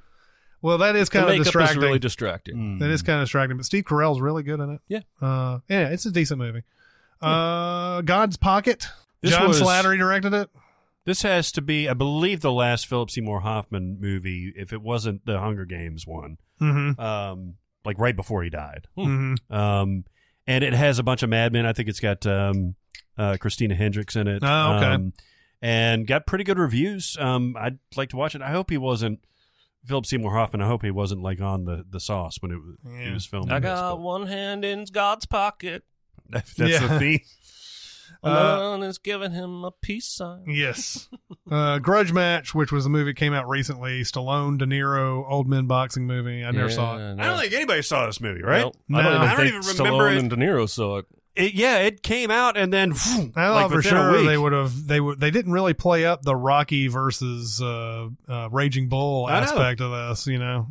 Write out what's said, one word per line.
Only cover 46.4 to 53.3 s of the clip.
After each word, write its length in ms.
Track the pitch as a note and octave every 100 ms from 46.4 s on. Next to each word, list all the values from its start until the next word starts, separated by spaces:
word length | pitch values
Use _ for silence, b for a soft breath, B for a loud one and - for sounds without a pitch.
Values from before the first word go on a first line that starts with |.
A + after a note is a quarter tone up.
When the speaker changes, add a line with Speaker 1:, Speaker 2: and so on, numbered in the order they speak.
| A#2+
Speaker 1:
I 60 |
never 180 | B2 B2
Speaker 2:
Yeah, 40 | A#2
Speaker 1:
saw 200 | A#2 A2+
it. 180 | G#2+ G2
Speaker 2:
no. 80 |
Speaker 3:
I 40 | -
don't 120 | F4
think 120 | D4+
anybody 300 | B3+ C#4+ D#3+
saw 240 | C#3+ D3 A#2
this 160 | G2+
movie, 200 | A2 F2+
right? 200 | F#2 F3+
Speaker 2:
Nope. 160 | - - -
I 80 | D3+
don't 20 |
Speaker 1:
No. 60 | D#3
Speaker 2:
even 120 | D#3+
Speaker 3:
I 40 | D#3
don't 80 | -
Speaker 2:
think 120 | B3+
Speaker 3:
even 100 | G3
remember 220 | F#3+ F#3
Speaker 2:
Stallone 320 | - - - F#3+
Speaker 3:
it. 40 |
Speaker 2:
and 100 | B2
De 60 | A#2
Niro 320 | D#3+ D3 G#2+
saw 280 | - G#2 G2+
it. 60 | - _ _ G3
Speaker 3:
It, 180 | F#3+ F#3+
yeah, 240 | B3 G#3+
it 240 | G3+ G3+
came 280 | - A#3 A3+
out 240 | A#3 B3 G#3
and 160 | F#3
then, 220 | F#3+ F#3+
phew, 400 | C3 A3+ A#3+ C3